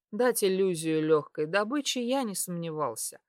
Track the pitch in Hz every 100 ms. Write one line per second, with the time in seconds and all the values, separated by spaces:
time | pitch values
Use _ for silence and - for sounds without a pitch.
0 | _ 208 247 233 196 190 190 170 160 156
1 | 156 156 143 - 156 190 214 294 277 254
2 | 240 269 233 185 - 170 165 156 135 110
3 | - -